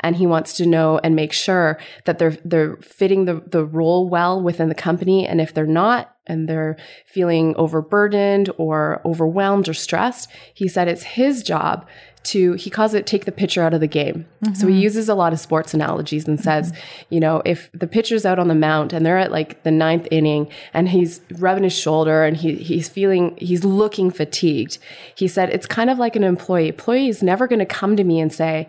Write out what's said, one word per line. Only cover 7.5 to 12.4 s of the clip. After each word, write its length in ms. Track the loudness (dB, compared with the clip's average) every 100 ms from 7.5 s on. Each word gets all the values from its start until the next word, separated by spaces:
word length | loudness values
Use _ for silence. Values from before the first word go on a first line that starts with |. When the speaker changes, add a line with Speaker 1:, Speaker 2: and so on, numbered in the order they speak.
| 2
Speaker 1:
overburdened 920 | 0 -2 0 2 2 2 4 2 0 -2
or 460 | -2 0 -2 -2
overwhelmed 640 | -4 0 0 2 2 2 0
or 60 |
stressed, 560 | -4 -4 -2 -2 -4 -10 -16 -20
he 140 | -6 -2
said 200 | 0 0
it's 140 | -2
his 400 | -4 0 0 0
job 440 | -2 -2 -2 -4 -8 -20 -20 _
to, 320 | -4 2